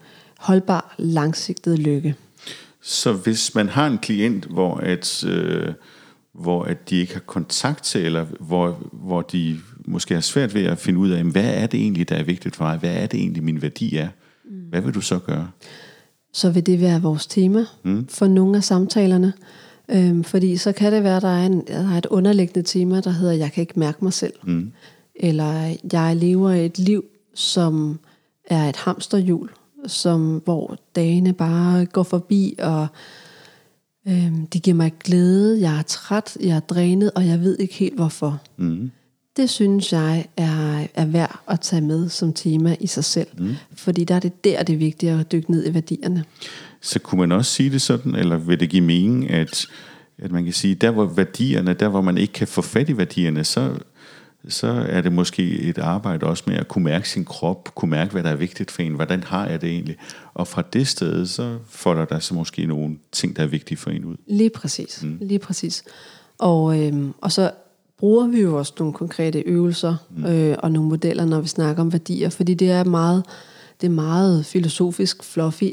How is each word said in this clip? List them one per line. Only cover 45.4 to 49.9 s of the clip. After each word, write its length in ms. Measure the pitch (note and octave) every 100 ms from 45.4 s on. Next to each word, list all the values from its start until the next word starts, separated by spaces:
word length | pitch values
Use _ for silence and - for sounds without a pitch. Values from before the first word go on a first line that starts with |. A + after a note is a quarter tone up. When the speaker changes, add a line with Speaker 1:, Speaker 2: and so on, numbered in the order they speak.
| D#3+
Speaker 1:
ned 160 | E3 -
i 40 |
værdierne. 500 | E3 D#3+ F3 F3 F3+ D#3 _ - - - -
Speaker 2:
Så 180 | - -
kunne 200 | - F#2
man 120 | F2
også 200 | F#2 B2+
sige 180 | - C#3
det 120 | C3+
sådan, 340 | - A#2+ C3 G2+
eller 220 | F2+ E2
vil 220 | E2 E2+
det 100 | E2
give 120 | F#2
mening, 460 | E2+ F2 G2+ B2+ C3
at, 360 | E2 D#2 - - - -